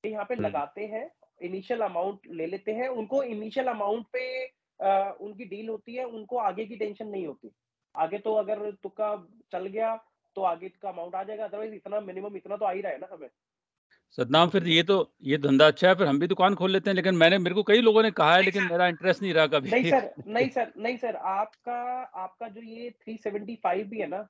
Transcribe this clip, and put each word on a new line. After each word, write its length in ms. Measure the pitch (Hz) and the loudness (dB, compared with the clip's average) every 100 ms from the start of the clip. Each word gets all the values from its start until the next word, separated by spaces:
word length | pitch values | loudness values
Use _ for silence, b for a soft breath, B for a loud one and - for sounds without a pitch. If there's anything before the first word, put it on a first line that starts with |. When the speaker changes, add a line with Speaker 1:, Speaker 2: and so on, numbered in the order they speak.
| - | -6
Speaker 1:
यहाँ 200 | 214 202 | -6 -6
पे 80 | |
Speaker 2:
हम्म। 120 | 240 208 | -4 -2
Speaker 1:
लगाते 400 | 160 147 - 208 | -2 -6 -8 -8
हैं, 260 | 220 302 _ _ _ | -8 -10 _ _ _
initial 380 | 180 190 190 233 | -10 -8 -4 -2
amount 400 | 208 170 185 202 - | -2 -2 -4 -6 -14
ले 180 | 170 165 | -8 -8
लेते 260 | 190 214 | -6 -6
हैं, 160 | 214 262 | -4 -4
उनको 360 | 247 214 269 | -6 -2 -2
initial 440 | 254 214 220 269 254 | -2 -6 -6 -2 -2
amount 380 | 220 202 226 214 | -2 -2 -4 -4
पे, 320 | 247 254 254 254 _ _ _ | -8 -6 -8 -10 _ _ _
अ, 360 | 190 196 196 - | 2 2 0 -6
उनकी 240 | 202 202 220 | -14 -14 -12
deal 240 | 202 226 | -10 -10
होती 260 | 220 - 240 | -10 -10 -10
है, 100 | 254 | -8
उनको 320 | 226 202 247 | -10 -6 -2
आगे 280 | 208 185 214 | -2 -2 -8
की 100 | 220 | -6
टेंशन 320 | 214 202 214 | -8 -6 -8
नहीं 200 | 196 165 | -6 -8
होती। 240 | 131 113 _ _ _ _ - | -10 -18 _ _ _ _ -4
आगे 200 | 160 202 | -2 -2
तो 160 | 220 | -2
अगर 380 | 214 202 214 208 | -2 0 -4 -6
तुक्का 560 | 196 190 - 214 208 170 _ _ | -8 -14 -6 -4 -4 -10 _ _
चल 140 | 180 190 | -8 -6
गया, 300 | 208 226 226 _ _ _ - | -4 -2 -4 _ _ _ -2
तो 60 | |
आगे 280 | 190 170 185 | -2 -2 -8
का 200 | _ 196 | _ -12
अमाउंट 260 | 175 175 185 | -10 -8 -8
आ 80 | |
जाएगा, 240 | 196 214 214 | -8 -8 -8
otherwise 260 | 208 220 | -8 -10
इतना 260 | 208 196 208 | -10 -6 -6
minimum 380 | 196 185 202 196 | -6 -10 -10 -12
इतना 200 | 190 202 | -10 -4
तो 80 | 208 | -2
आ 60 | |
ही 100 | 185 | -2
रहा 100 | 196 | -6
है 60 | 139 | -8
ना 120 | 185 | -12
हमें। 160 | 175 131 _ _ _ _ _ _ _ _ | -16 -18 _ _ _ _ _ _ _ _
Speaker 2:
सतनाम, 380 | - 120 156 170 | -6 2 4 4
फिर 180 | 196 175 | 4 2
ये 160 | 160 | 2
तो, 300 | 160 - - _ | 4 2 0 _
ये 140 | 131 147 | -2 0
धंधा 300 | 139 135 156 | 4 8 8
अच्छा 200 | 147 180 | 8 4
है, 80 | 185 | 6
फिर 120 | 170 | 2
हम 120 | 143 | 2
भी 80 | 170 | 0
दुकान 280 | 185 185 196 | 4 4 4
खोल 160 | 185 | 0
लेते 180 | 190 196 | 0 0
हैं, 60 | 190 | 0
लेकिन 200 | 180 180 | 2 6
मैंने, 220 | 165 190 | 6 6
मेरे 160 | 180 | 2
को 100 | 180 | 0
कई 180 | 208 220 | 4 6
लोगों 220 | 233 214 | 8 6
ने 80 | 220 | 4
कहा 200 | - 151 | 4 6
है, 60 | 175 | 6
Speaker 1:
नहीं 80 | 190 | 6
Speaker 2:
लेकिन 200 | 190 185 | 0 0
Speaker 1:
सर। 60 | |
Speaker 2:
मेरा 160 | 170 180 | 2 2
interest 340 | 170 185 185 | 2 0 0
नहीं 120 | 196 | 2
रहा 140 | 160 156 | 4 4
कभी। 240 | 147 139 | 2 2
Speaker 1:
नहीं 200 | 233 170 | 0 4
सर, 220 | 262 208 - | 2 2 -12
Speaker 2:
<laughs> 80 | 190 | -6
Speaker 1:
नहीं 220 | 220 262 | -2 0
सर, 240 | 254 220 185 | -2 -6 -4
नहीं 200 | 220 247 | -6 -4
सर, 180 | 240 185 | -6 -4
आपका, 880 | 185 190 214 _ - 240 247 254 | -4 -4 -4 _ -10 -8 -6 -8
आपका 440 | 254 180 185 _ 233 | -10 -10 -12 _ -14
जो 140 | 202 | -14
ये 300 | 226 226 240 | -18 -14 -14
थ्री 260 | - - 220 | -16 -14 -8
सेवेंटी 380 | 214 208 208 226 | -6 -6 -8 -4
फ़ाइव 320 | 185 180 202 | -2 -2 -4
भी 120 | 220 | -8
है 80 | 160 | -6
ना 200 | 185 208 | -8 -10